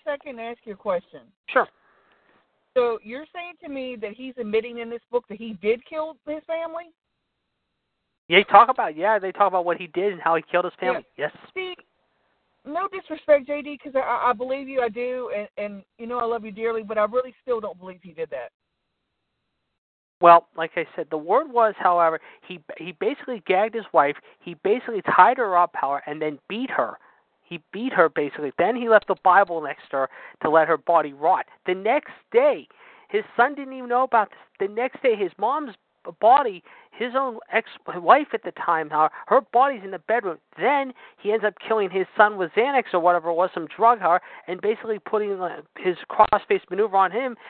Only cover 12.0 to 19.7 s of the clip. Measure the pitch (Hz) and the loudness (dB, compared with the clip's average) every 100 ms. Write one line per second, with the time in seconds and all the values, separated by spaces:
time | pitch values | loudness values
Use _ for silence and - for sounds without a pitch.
12 | _ _ _ _ _ _ - 320 381 381 | _ _ _ _ _ _ -10 -6 -6 -8
13 | - 311 - 294 262 294 285 294 294 269 | -12 -6 2 2 2 -8 -8 -14 -6 -4
14 | 262 240 240 214 254 269 262 269 240 214 | -2 -2 0 -2 -4 -6 -6 -4 -4 -4
15 | 247 254 247 208 208 - 208 202 - - | -8 -8 -8 -8 -10 -10 -12 -12 -20 -18
16 | 233 247 233 233 214 202 226 226 202 214 | -10 -6 -4 -4 -8 -8 -6 -4 -4 -2
17 | 208 240 254 - - 233 208 180 185 180 | 0 0 -4 -8 -6 -4 -6 -12 -16 -18
18 | 185 156 156 139 117 _ _ _ _ _ | -18 -10 -10 -8 -12 _ _ _ _ _
19 | _ _ _ _ _ _ _ | _ _ _ _ _ _ _